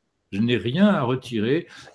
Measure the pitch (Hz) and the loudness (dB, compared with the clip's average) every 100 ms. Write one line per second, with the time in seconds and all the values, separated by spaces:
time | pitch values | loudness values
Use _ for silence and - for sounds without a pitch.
0 | _ _ - 98 117 117 123 160 208 165 | _ _ -8 -2 0 0 0 2 2 2
1 | 123 127 - 117 113 160 - - - | 0 -4 -4 -4 0 -2 -4 -18 -14